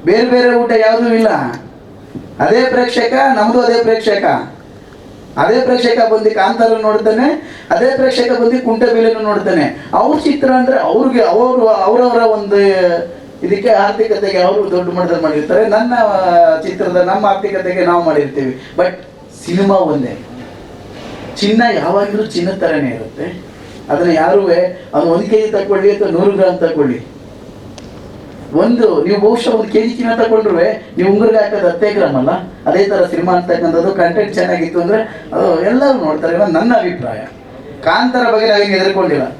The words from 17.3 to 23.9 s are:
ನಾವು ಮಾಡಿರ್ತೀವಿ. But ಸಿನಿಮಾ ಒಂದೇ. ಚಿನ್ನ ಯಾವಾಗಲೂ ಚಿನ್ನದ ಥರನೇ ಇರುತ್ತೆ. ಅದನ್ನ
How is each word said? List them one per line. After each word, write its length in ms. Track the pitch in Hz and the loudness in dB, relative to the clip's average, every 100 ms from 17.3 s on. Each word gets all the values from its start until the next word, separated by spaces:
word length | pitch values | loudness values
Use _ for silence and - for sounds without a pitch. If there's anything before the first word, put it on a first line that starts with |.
| 190 202 190 180 180 175 | 0 -2 -4 -2 0 2
ನಾವು 180 | 175 | 2
ಮಾಡಿರ್ತೀವಿ. 560 | 165 147 139 143 131 127 - - | 2 0 -2 -4 -6 -6 -8 -2
But 120 | 185 - - - - - - | -2 -2 -18 -20 -20 -16 -4
ಸಿನಿಮಾ 300 | 180 196 196 | 0 2 2
ಒಂದೇ. 420 | 160 147 123 101 - 123 - - - - - - - - - - | 2 -2 -4 -8 -16 -18 -18 -18 -20 -20 -18 -18 -16 -16 -14 -6
ಚಿನ್ನ 260 | 202 220 240 180 | -2 2 2 0
ಯಾವಾಗಲೂ 500 | 160 202 202 214 214 | -2 -2 -2 -4 -4
ಚಿನ್ನದ 320 | 175 180 196 | -4 -4 -2
ಥರನೇ 300 | 170 151 135 | -2 -2 -4
ಇರುತ್ತೆ. 540 | 110 - - 165 180 - - - - | -6 -12 -10 -12 -12 -18 -20 -20 -20
ಅದನ್ನ 220 | - | -6